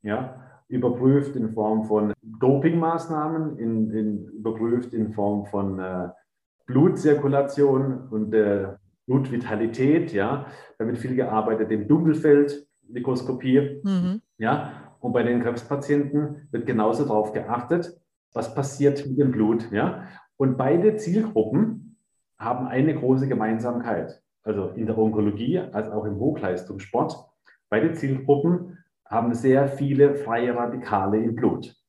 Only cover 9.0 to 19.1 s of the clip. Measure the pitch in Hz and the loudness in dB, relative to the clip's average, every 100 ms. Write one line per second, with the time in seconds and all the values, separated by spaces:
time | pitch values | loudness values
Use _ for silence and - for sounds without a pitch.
9 | - 135 131 120 117 104 113 117 131 165 | 0 0 0 -4 -4 -2 -2 0 2 2
10 | - 101 104 139 - - - _ 113 120 | 2 -2 -2 -4 -8 -16 -20 _ -4 -4
11 | 127 127 123 110 - - 110 107 104 156 | -2 -2 0 0 0 0 0 -2 2 2
12 | 160 151 156 143 143 - - _ _ 120 | 4 2 6 6 6 -2 -14 _ _ -8
13 | 120 127 - 127 131 131 143 - 196 185 | -4 -4 -4 -4 2 2 2 -4 -2 0
14 | 180 208 _ _ 113 147 - - - _ | -2 -4 _ _ -2 -2 -4 -14 -20 _
15 | 123 120 117 123 120 117 - 139 135 143 | -2 0 2 0 0 -6 -6 -6 0 0
16 | 143 147 151 - - 110 - 110 107 117 | 2 -2 -2 -8 -8 -6 -2 0 2 2
17 | 143 107 107 - - 120 - 170 170 - | 2 2 0 -4 -4 -6 -2 -2 -2 -12
18 | _ _ _ 120 113 - 135 - 143 139 | _ _ _ -8 -6 -4 -6 2 2 2
19 | - | -4